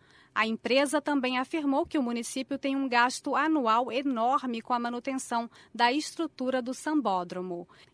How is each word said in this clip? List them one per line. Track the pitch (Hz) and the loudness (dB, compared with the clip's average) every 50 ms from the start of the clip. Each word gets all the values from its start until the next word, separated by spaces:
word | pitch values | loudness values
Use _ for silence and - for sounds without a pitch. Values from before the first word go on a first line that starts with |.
| _ _ - - - _ - | _ _ -20 -20 -20 _ -2
A | 208 220 226 | 0 0 0
empresa | 226 - - 214 240 269 285 269 - 285 | 0 -4 0 2 4 4 4 4 2 0
também | - 302 294 277 247 254 254 254 | 0 2 0 0 0 0 0 -2
afirmou | 262 - - 320 285 277 269 285 339 | -2 -2 -4 -2 0 2 2 2 0
que | - - | 0 0
o | 302 247 | 0 0
município | 233 240 233 233 - - 262 262 - 277 269 | 0 -2 -4 -4 -4 -6 -6 -4 -4 -6 -4
tem | - 277 269 | -2 -2 -2
um | 277 269 262 | 0 -2 2
gasto | 240 240 240 254 - - - 294 247 | 4 4 4 4 2 -2 -4 -2 0
anual | 254 294 320 320 302 240 220 220 233 262 233 220 | 2 2 2 2 2 4 4 4 2 2 0 -2
enorme | 262 269 285 254 220 226 247 269 285 269 254 233 226 | -2 -2 -2 0 0 2 2 2 2 0 -2 -6 -6
com | - - 247 | -4 -4 -4
a | 240 | -2
manutenção | 240 240 240 240 - 277 262 262 - - 240 233 233 226 _ - - _ - | -2 -4 -6 -6 -6 -6 -6 -6 -6 -4 -4 -4 -4 -6 _ -20 -20 _ 0
da | 220 240 240 262 | 2 4 4 4
estrutura | 302 - - - - 330 - _ - 254 254 254 254 | 2 -2 -4 -6 -6 -6 -6 _ -4 -4 -2 -2 -2
do | 240 247 254 | -2 -4 -8
sambódromo | - - 302 311 302 226 214 190 185 175 175 180 180 180 185 175 175 175 - - - - _ | -6 -4 0 0 2 2 2 0 0 -2 -4 -6 -8 -8 -6 -8 -10 -10 -14 -18 -20 -20 _